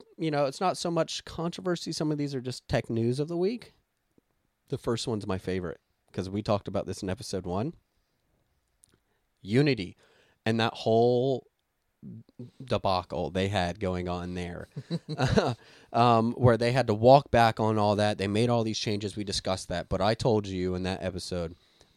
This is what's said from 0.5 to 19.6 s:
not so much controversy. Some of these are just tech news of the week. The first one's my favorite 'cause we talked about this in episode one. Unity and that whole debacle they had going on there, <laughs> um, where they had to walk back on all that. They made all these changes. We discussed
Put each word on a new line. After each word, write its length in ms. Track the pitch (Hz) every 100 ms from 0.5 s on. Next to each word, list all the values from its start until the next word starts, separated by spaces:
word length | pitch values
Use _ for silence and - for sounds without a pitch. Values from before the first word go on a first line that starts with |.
| -
not 160 | 185 139
so 140 | 175
much 340 | 170 160 -
controversy. 680 | - - 165 - 185 175 -
Some 180 | 160 156
of 80 | 151
these 160 | 143
are 60 | 139
just 260 | 123 120 _
tech 220 | 131 -
news 300 | 113 113 127
of 80 | 147
the 80 | 175
week. 380 | 185 233 - _ _ _ _ _ _ _ _ _ _
The 60 | 127
first 280 | - 117 -
one's 180 | 110
my 140 | 104 92
favorite 400 | - 92 90 - _ _ _
'cause 160 | - 95
we 140 | 98
talked 240 | 110 101 -
about 200 | 98 -
this 140 | -
in 60 | 95
episode 380 | 92 - 95 90
one. 280 | 90 131 - _ _ _ _ _ _ _ _ _ _ _ _ _ _ _ _
Unity 540 | 92 113 151 120 90 - _ _ _ _ -
and 120 | 113
that 140 | 113
whole 720 | - - 113 120 123 131 123 - _ _ _ _ _ 135 113 - _ 120 _
debacle 680 | 131 104 101 90 87 73 85
they 180 | 92 98
had 320 | 101 87 87
going 280 | 95 90 90
on 260 | 87 90
there, 340 | 90 87 85 80 - - 165 - 151
<laughs> 400 | 131 - 165 117 - - -
um, 400 | 117 120 113 113
where 240 | 120 123 113
they 160 | 120
had 140 | 131 117
to 80 |
walk 360 | 104 117 139 -
back 300 | 120 117 -
on 180 | 110 110
all 180 | 104 104
that. 220 | 104 107
They 80 | 98
made 240 | 101 120
all 140 | 120
these 140 | 113 107
changes. 380 | - 104 104 101
We 80 |
discussed 440 | 98 98 - 95